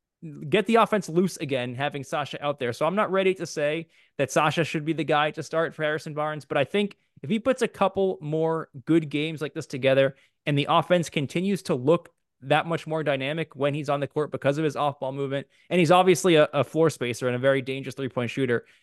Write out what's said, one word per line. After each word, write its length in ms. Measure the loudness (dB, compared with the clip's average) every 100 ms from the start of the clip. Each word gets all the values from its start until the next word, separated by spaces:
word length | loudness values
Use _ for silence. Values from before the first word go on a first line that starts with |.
| _ _ -18 -14 0
get 180 | 0 4
the 80 | 4
offense 340 | 4 0 0
loose 280 | 0 0 -2
again, 360 | -4 -4 -4
having 300 | -4 -6 -6
Sasha 400 | -6 -6 -6 -6 -6
out 140 | -2
there. 140 | -4
So 120 | -2 0
I'm 100 | 0
not 160 | 0
ready 220 | 0 0 -2
to 100 | -6
say 420 | -4 -2 -4 -8 _ _ -4
that 140 | 0
Sasha 320 | 2 2 2
should 220 | -2 -2 -4
be 80 |
the 100 | -4
guy 280 | 0 0 0
to 100 | -4
start 320 | -6 -4 -4
for 100 | -4
Harrison 300 | -4 -4 -6
Barnes, 320 | -6 -6 -8 -2
but 120 | 0
I 60 |
think 320 | 2 0 -2 -6 _ _
if 60 | -4
he 100 | -2
puts 220 | 0 0
a 60 | -2
couple 520 | 0 -2 0 -2 -2
more 480 | -4 -2 -2 -2 -6 -10 2
good 240 | 2 2
games 320 | -4 -4 -6
like 120 | -8
this 120 | -8 -10
together 500 | 0 4 4 4 -2 _ _ -2
and 120 | 0
the 100 | 2
offense 400 | 0 4 2 2
continues 540 | -4 -2 -2 -2 -2
to 120 | -2 0
look 340 | 2 2 0 _ _ _
that 240 | 0 0 2
much 180 | -4 -4
more 160 | -4
dynamic 520 | -2 -2 -2 -4 -8 -2
when 180 | -2
he's 160 | -2 -2
on 100 | -2
the 80 | -2
court 240 | -4 -4
because 260 | -2 0 0
of 60 |
his 120 | -2 0
off-ball 360 | -2 -2 -6
movement, 360 | -6 -4 -6 -8 _ -2
and 100 | 2
he's 120 | 6
obviously 440 | 6 6 4 6 6
a, 100 | 6
a 100 | 2
floor 260 | 0 2 2
spacer 380 | 0 -6 -4 -2
and 80 | 0
a 40 |
very 220 | 2 2
dangerous 340 | -2 -8 -8 -8
three-point 340 | -6 -4 -4
shooter. 360 | -2 0 0 -4 _